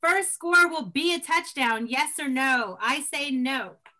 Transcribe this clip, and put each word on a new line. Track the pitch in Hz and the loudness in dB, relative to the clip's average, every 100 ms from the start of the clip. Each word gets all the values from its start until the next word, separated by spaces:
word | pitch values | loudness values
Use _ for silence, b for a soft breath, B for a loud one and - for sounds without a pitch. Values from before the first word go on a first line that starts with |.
first | 330 381 381 | 0 2 0
score | - 339 349 349 | -4 4 6 6
will | 320 202 | 2 -4
be | 262 339 339 | -2 0 0
a | |
touchdown, | - 330 339 - 247 226 233 | 0 -2 -2 -2 0 0 -2
yes | 262 302 - | -2 -2 -2
or | 285 | -2
no? | 262 269 254 214 185 | 0 2 2 0 -4
I | 220 285 | -2 -2
say | 285 294 285 | -4 -6 -2
no. | 262 254 269 190 - - _ | -2 0 -2 -6 -14 -20 _